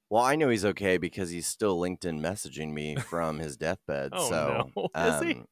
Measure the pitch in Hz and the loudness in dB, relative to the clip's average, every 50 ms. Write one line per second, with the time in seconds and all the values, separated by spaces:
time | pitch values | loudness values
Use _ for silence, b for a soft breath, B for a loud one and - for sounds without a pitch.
0 | _ _ 104 113 123 131 143 156 156 131 117 104 92 104 90 - 101 95 92 90 | _ _ 2 2 4 4 4 4 4 4 4 4 4 0 0 2 2 4 4 4
1 | 80 85 - - 95 85 85 85 80 - - - 110 104 92 85 87 90 92 - | 2 -2 -4 -4 -6 -4 -4 -4 -4 -6 -4 0 2 2 2 2 0 -2 -2 -2
2 | - 87 80 76 78 85 98 - - 73 67 73 78 78 76 76 76 76 76 76 | -4 -4 -4 -2 -2 -2 -4 -4 -8 -10 -8 -8 -6 -6 -4 -4 -4 -4 -4 -4
3 | - - 85 85 85 80 78 76 80 76 67 - 80 78 95 - _ - 71 69 | -6 -4 -2 -2 0 0 -2 -2 -4 -6 -6 -4 -2 -2 -2 -4 _ -4 -4 -2
4 | 69 69 85 92 - 120 92 80 73 71 69 - - - - - - - - 78 | -2 -4 -2 -2 -2 0 0 2 2 2 0 0 -2 -4 -4 -4 -4 -4 -2 2
5 | 85 - 78 73 339 339 - 60 - - | 2 2 2 2 0 -2 -2 -4 -8 -14